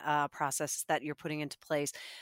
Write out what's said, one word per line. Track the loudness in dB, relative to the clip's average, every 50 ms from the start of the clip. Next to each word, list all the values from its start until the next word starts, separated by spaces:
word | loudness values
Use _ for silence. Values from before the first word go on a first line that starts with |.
| 0
uh, | 2 4 4 4 2
process | 2 0 0 0 2 0 -2 -2 -2 -4 0
that | 0 0 2
you're | 2 -2 -4
putting | -4 -4 -4 -2 -2
into | -2 -4 -6 -12
place. | -4 0 2 2 2 0 -2 -6 -12 -12 -14 -14